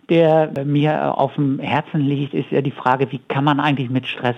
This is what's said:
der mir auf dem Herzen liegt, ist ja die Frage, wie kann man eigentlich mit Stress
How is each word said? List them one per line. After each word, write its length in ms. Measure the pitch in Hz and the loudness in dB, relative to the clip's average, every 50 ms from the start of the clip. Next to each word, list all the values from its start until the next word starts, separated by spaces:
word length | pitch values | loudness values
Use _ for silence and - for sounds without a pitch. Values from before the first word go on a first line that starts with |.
| _ - | _ 0
der 540 | 170 165 165 156 156 160 156 151 160 139 139 | 4 4 6 6 6 4 2 2 -2 -4 -4
mir 540 | 143 143 147 147 151 156 143 143 143 - - | 0 0 2 2 2 0 0 -2 -2 0 0
auf 160 | 139 135 - | 0 0 0
dem 260 | - 147 135 135 147 | 0 0 0 0 -2
Herzen 420 | 147 107 107 143 156 - - 156 | -2 -2 -2 -2 -2 -2 -2 -2
liegt, 340 | 139 139 143 139 143 139 - | 0 0 0 -2 -2 -4 -4
ist 160 | 156 135 - | -4 -4 -2
ja 100 | - 139 | -2 -2
die 100 | 135 143 | -2 -2
Frage, 400 | - - - 131 127 131 139 131 | -4 -2 0 0 0 2 0 -2
wie 80 | 135 131 | -4 -8
kann 240 | - - - 139 139 | -8 -6 -2 0 2
man 160 | 151 147 139 | 2 2 2
eigentlich 300 | 147 151 139 123 131 117 | 2 0 0 0 -2 -2
mit 160 | 127 131 127 | -2 -2 -2
Stress 300 | - - - 123 123 120 | -4 -6 -4 -4 -4 -4